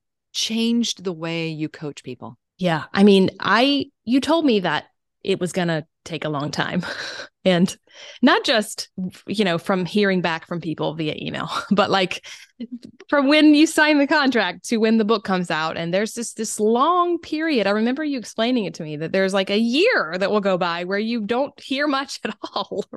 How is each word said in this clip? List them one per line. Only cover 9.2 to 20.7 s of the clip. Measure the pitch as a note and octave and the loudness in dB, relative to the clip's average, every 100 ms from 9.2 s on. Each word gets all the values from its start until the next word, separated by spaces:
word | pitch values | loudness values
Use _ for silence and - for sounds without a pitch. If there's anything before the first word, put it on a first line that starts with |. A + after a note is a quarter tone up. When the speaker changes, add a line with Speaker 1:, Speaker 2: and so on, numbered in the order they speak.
| - | -8
Speaker 2:
you | G3+ | -2
know, | G3 E3+ | 0 0
from | - F#3 | -2 -2
hearing | F3 G#3 G3+ F#3 | 0 0 2 2
back | E3+ E3 - | 0 -4 -6
from | E3+ | -8
people | D#3+ D#3 D#3 D#3 | -6 -4 -4 -4
via | D#3 - | -6 -6
email, | - - - - | -8 -8 -8 -6
<laughs> | - | -2
but, | G3 G3 | 2 2
like, | F#3+ F#3 - - - - - A#3+ B3 - - - | 2 0 -4 -12 -20 -20 -16 -14 -14 -18 -20 -2
from | D4 C4+ | 0 4
when | D4+ D4+ | 6 8
you | D4 D#4 | 8 6
sign | E4 D4+ D4 | 4 4 4
the | C#4+ | 4
contract | D4+ C4+ A#3+ F#3 F3 - | 2 2 2 0 -4 -4
to | A#3 | 0
when | A3 A3+ | 4 4
the | |
book | G#3 A3 G3+ | 4 0 0
comes | F#3 F3 | -2 0
out. | D#3 D#3+ - | -2 -2 -4
And | E3+ | -2
there's | F#3 G#3+ | -2 -2
this, | - A#3+ | -6 -10
this | - A3 - | -8 -8 -2
long | G#3+ A#3 D4+ F4+ F4 E4+ | 2 2 4 4 2 0
period. | - D4+ D#4+ C4 G3 | -4 -4 0 2 2
I | |
remember | G#3 A3+ C#4 | 2 0 -2
you | D4+ C4+ | -4 -6
explaining | G#3 - A3+ B3+ | -8 -4 0 0
it | F3+ - | -2 -6
to | |
me, | D#3 D3+ | -8 -6
that | E3 | -4
there's, | F#3+ F#3+ | 0 0
like, | G3 F#3+ | 0 0
a | G3+ | 0
year | A#3 C4 A4 G#4 D#3+ F3+ | 0 2 2 2 -2 -2
that | G3 | 0
will | G#3 | 0
go | G3 F3+ | 0 0
by | F3+ | 0